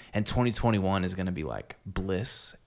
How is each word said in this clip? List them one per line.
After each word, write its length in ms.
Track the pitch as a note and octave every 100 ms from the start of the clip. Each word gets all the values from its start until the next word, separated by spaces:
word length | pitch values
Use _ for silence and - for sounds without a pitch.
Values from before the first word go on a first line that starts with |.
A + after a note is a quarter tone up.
| -
and 140 | G#2 G#2
twenty 260 | - A#2+
twenty-one 520 | G#2+ A#2+ G#2 F#2+ G2
is 100 | F2+
gonna 180 | F#2 F#2
be, 120 | F2+
like, 320 | D2 G#1 - - -
bliss. 680 | F#2+ F#2+ F#2 A2 - - -